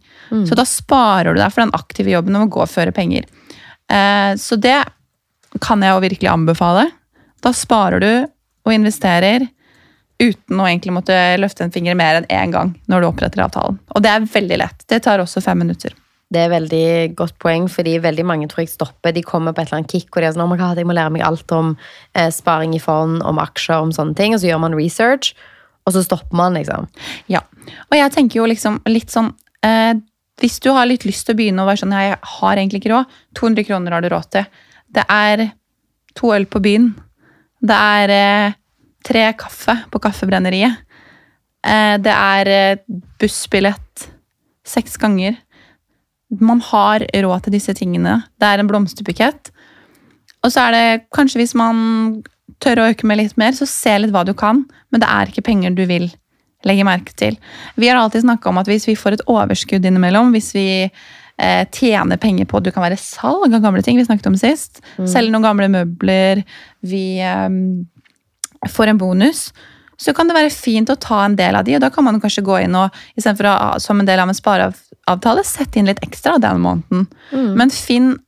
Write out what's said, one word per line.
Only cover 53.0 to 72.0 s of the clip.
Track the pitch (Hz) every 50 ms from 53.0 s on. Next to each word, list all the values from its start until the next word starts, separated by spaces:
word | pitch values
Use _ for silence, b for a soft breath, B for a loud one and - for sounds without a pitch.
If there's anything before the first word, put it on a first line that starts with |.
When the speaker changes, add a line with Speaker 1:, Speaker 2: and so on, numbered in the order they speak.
| -
Speaker 2:
med | 214 208
litt | 214 214 208 -
mer, | 226 214 240
så | 269 - 277 -
se | - - - 233 208 202
litt | 214 214 202
hva | 180 175
du | 190 202
kan. | - 214 214 226 285 262 b b b b b
Men | 247 226 -
det | -
er | 208 202 196 -
ikke | - 220 -
penger | 240 214 196 180 180 180
du | 185 185
vil | 180 180 175 175 175 - _ _ _ _ _ _ _ _ _ -
legge | 190 196 196 196
merke | 196 180 180 - - -
til. | - 208 214 220 B B B B B B B B
Vi | - 233 240
har | 254 247
alltid | 226 214 - 226 233
snakket | 247 233 226 - -
om | 180
at | 180 190
hvis | 202 208 214 - 226
vi | 214
får | - - 202 214 -
et | -
overskudd | - 233 208 208 196 190 - - - 202 190 180
innimellom, | 185 185 185 180 180 190 214 247 247 233
hvis | 220 214 - -
vi, | 196 196 190 190 190 185 190 B B B B B B B B B
eh, | - - 185 180 180 190
tjener | - - - 262 233 214 196 - 175 180
penger | 175 - 220 185 180 190
på, | - - 208 180
du | 185
kan | - 190 175
være | 170 190
salg | 190 - - - - - 247 311 392 392 262 226
av | 226
gamle | 214 208 185 196 196
ting | 233 240
vi | 247 240
snakket | 233 214 202 -
om | 196 190
sist, | 190 - 254 320 - - - - - B B B
Speaker 1:
Mm. | B 185
Speaker 2:
selge | 185 - 254 226 220
noen | 220 220 220
gamle | 220 208 202 196 196
møbler, | 190 180 175 170 175 - 190 190 190 190 190 190 196 202 196 B B B B B B _
vi, | - 180 190 196 190 185 185 185
ehm, | 185 180 185 190 190 190 190 185 185 185 185 180 175 170 _ _ _ _ _ _ _ _ _ _ - - _ _ -
får | - - - 220
en | 214 214
bonus, | 202 185 185 180 185 214 302 330 - - - b b b b b b b b b
så | - - 302 285
kan | - 330
det | 339 339
være | 320 302 294
fint | - - - 254 220 214 226 269
å | 277 -
ta | - - 226 202 202
en | 202 208
del | 196 180 180 196
av | 202 190
de, | 240 277
og | 277
da | 262 269
kan | - 320